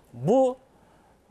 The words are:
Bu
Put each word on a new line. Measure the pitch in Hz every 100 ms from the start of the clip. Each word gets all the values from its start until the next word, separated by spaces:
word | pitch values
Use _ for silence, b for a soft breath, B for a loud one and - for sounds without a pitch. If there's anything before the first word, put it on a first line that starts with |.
| b
Bu | 117 139 262 254 254 _ b b b b b -